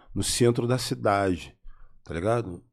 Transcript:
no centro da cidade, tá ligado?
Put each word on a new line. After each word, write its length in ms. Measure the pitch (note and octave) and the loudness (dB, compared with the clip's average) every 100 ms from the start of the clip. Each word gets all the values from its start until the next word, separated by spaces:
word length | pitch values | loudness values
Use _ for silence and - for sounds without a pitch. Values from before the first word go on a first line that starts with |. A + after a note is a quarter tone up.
| - | -10
no 80 | G2 | -6
centro 460 | - - A#2+ A#2+ A#2+ | -4 4 4 4 2
da 100 | B2+ | 0
cidade, 800 | - B2 A2+ G2+ G2 F2 - - - - - - | -2 -2 2 2 2 0 -4 -18 -18 -18 -20 -20
tá 100 | - | -10
ligado? 480 | D#2 G2 A#2+ F#2+ F2 - | -4 0 0 -2 -10 -18